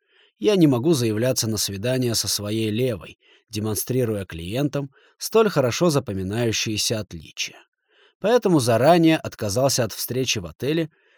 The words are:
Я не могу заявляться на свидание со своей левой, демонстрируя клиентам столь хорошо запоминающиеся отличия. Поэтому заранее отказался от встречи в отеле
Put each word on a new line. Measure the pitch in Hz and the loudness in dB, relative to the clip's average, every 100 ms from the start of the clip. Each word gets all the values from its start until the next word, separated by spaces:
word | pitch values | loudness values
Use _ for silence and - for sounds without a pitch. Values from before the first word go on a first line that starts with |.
| _ _ _ _ | _ _ _ _
Я | 208 196 | 0 6
не | 156 | 6
могу | 123 143 | 4 2
заявляться | 147 117 107 127 131 110 | 2 0 0 0 0 -2
на | 107 | -2
свидание | - 98 117 131 123 | -4 -4 -2 -2 0
со | 110 101 | -2 -2
своей | - 104 110 110 | -4 -4 -2 -2
левой, | 107 127 98 82 - _ _ _ | -2 -2 -4 -10 -20 _ _ _
демонстрируя | 107 107 101 - 123 117 104 | -6 -4 -4 -2 -2 0 -2
клиентам | 92 82 85 117 147 143 139 - _ _ | -6 -10 -8 -4 -2 -4 -8 -12 _ _
столь | - 220 220 | 0 2 4
хорошо | 151 127 - 175 | 2 0 2 0
запоминающиеся | 143 - 95 95 110 120 104 113 107 - 110 | 0 -2 -6 -4 -2 -2 -2 -4 -4 -2 -4
отличия. | 104 82 - - - - _ _ _ _ _ _ | -6 -14 -16 -10 -10 -10 _ _ _ _ _ _
Поэтому | 190 247 196 160 | 2 2 4 4
заранее | 117 113 139 175 160 160 | 4 4 6 6 6 4
отказался | - - 110 101 135 - | -2 -6 -4 0 0 0
от | 110 | -2
встречи | - - 120 127 107 | -4 -6 -4 -2 -4
в | 82 | -6
отеле | - 127 160 156 _ _ | -8 -2 -2 -2 _ _